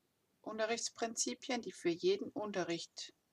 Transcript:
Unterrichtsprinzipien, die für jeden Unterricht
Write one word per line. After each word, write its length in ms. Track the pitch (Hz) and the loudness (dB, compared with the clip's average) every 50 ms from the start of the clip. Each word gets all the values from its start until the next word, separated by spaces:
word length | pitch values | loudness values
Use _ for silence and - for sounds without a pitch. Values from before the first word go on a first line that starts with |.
| _ _ _ _ _ _ _ _ | _ _ _ _ _ _ _ _
Unterrichtsprinzipien, 1200 | - 196 214 214 220 214 233 233 - - - - 233 226 226 - - 254 247 - - - 254 233 | -12 -6 -2 0 0 0 0 0 -2 -4 -2 -2 -2 0 0 0 0 0 -2 -2 -4 -4 -2 -2
die 100 | 208 190 | -4 -6
für 180 | - - - 175 | -6 0 2 2
jeden 420 | 170 175 - 180 196 196 - - | 2 4 4 4 4 4 2 -4
Unterricht 840 | - - 208 208 202 190 170 165 170 165 - - _ - - - - _ _ _ | -4 -4 -4 -2 0 0 0 0 0 -2 -4 -8 _ -12 -12 -12 -14 _ _ _